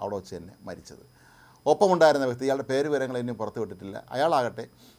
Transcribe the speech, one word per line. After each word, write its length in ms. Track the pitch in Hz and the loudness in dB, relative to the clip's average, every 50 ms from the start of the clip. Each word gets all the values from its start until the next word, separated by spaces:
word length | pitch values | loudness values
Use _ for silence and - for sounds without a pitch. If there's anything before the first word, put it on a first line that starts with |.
അവിടെ 160 | 98 101 101 98 | -8 -6 -6 -6
വച്ച് 160 | 92 - - | -8 -10 -14
തന്നെ 180 | 85 85 87 - - - | -14 -14 -16 -20 -18 -14
മരിച്ചത്. 380 | - 87 - 78 - - 60 - - _ _ _ - - - - - - _ - 139 | -14 -14 -14 -16 -20 -20 -20 -20 -20 _ _ _ -20 -20 -20 -20 -20 -16 _ 2 2
ഒപ്പമുണ്ടായിരുന്ന 560 | 156 - 208 190 185 175 160 156 143 143 135 127 | 4 4 4 4 6 8 8 6 6 6 2 -2
വ്യക്തി, 160 | 123 127 131 135 | -2 -2 0 0
ഇയാളുടെ 180 | 135 135 131 - 131 | 0 0 -2 -2 0
പേര് 140 | 135 143 151 | 0 0 0
വിവരങ്ങൾ 260 | 147 135 131 127 127 123 120 | 0 -2 -2 -2 -4 -4 -6
ഇനിയും 160 | 123 120 104 | -6 -6 -6
പുറത്തുവിട്ടിട്ടില്ല, 560 | 110 104 - 123 110 95 98 92 101 98 98 - - - 123 | -8 -8 -6 -6 -8 -8 -8 -12 -12 -12 -12 -12 -12 -8 -4
അയാളാകട്ടെ 500 | 127 143 165 165 139 123 117 98 - 120 - _ - - - - | 0 0 2 2 2 0 0 -4 -8 -14 -14 _ -20 -20 -20 -20